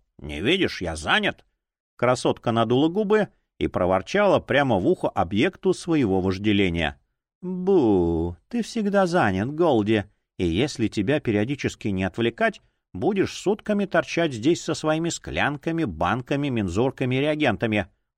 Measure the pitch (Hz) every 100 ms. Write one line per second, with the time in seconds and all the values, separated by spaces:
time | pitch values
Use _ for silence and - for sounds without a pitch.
0 | _ - - - 120 190 127 - 87 80
1 | 90 202 196 - _ _ _ _ _ -
2 | 120 127 156 - 123 113 113 123 160 190
3 | 202 214 190 _ _ - - - 90 95
4 | - 202 202 135 - 131 135 98 127 180
5 | - 101 87 101 180 - 190 175 175 156
6 | 107 95 95 95 104 101 92 85 76 -
7 | _ _ _ _ 180 185 180 190 113 95
8 | 85 82 85 85 _ 240 - 233 202 196
9 | 180 175 113 92 120 151 175 117 104 110
10 | 98 _ _ - 87 87 143 - 104 110
11 | 98 143 123 104 117 143 110 - 110 95
12 | 95 - 117 - 220 - _ _ _ 180
13 | 175 196 - - 175 214 - 202 196 170
14 | - 170 165 117 135 170 - 151 156 156
15 | 170 - - 76 120 147 165 165 135 80
16 | 87 120 - 143 143 117 95 92 131 -
17 | 127 131 151 151 139 92 117 107 98 _
18 | _